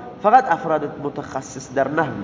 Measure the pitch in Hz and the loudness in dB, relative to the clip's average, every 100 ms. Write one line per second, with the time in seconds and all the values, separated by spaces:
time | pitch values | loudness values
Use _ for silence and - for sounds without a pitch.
0 | - - 202 247 - 160 165 156 147 - | -14 -4 6 6 6 0 0 0 -2 -6
1 | 143 131 - 131 131 139 - 127 135 156 | -8 -8 -8 -8 -10 -12 -6 0 0 2
2 | 151 104 | 0 -2